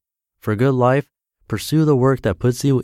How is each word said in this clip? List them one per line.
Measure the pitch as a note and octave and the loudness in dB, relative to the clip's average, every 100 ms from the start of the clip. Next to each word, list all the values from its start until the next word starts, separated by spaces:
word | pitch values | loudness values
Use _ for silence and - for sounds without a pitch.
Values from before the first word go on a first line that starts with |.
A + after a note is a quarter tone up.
| _ _ _ _ | _ _ _ _
For | - | -6
a | G#2+ | 0
good | C3+ | 0
life, | B2+ B2 C#3 - _ _ _ - | 2 2 0 -4 _ _ _ -10
pursue | G#2+ - D#3 D#3 | -8 -2 0 2
the | C3+ | 2
work | C3 C3 | 2 0
that | A2+ F2+ | -2 -2
puts | B2 B2 C#3+ | -2 0 0
you | B2+ | 0